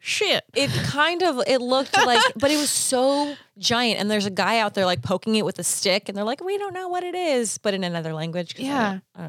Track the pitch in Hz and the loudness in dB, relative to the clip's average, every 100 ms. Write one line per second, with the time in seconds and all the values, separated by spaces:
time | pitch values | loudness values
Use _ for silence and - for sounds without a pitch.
0 | - - 403 240 - 247 285 - - 277 | -6 -2 0 0 0 -2 0 0 0 2
1 | 311 349 359 247 - 254 247 262 269 - | 2 2 0 2 2 2 2 0 2 4
2 | 262 247 494 220 277 302 285 - - 254 | 4 6 4 2 2 2 0 -2 0 2
3 | 269 285 294 277 _ 202 185 233 240 - | 2 2 0 -6 _ -6 -2 0 2 0
4 | 208 214 202 190 185 226 208 202 180 180 | 0 0 -2 0 0 2 0 0 0 0
5 | - 185 220 220 190 185 175 - 202 196 | -2 -2 0 0 0 -2 -4 -2 2 0
6 | - 196 214 277 359 403 403 370 370 359 | 0 -6 -4 -4 -4 -4 -4 -8 -6 -4
7 | 359 359 339 254 226 - 214 190 180 170 | -4 -4 0 0 -2 -4 -2 -2 -2 -4
8 | 160 156 165 175 170 - 262 285 208 190 | -4 -6 -6 -6 -8 -8 -4 0 -2 -2
9 | - - | -10 -14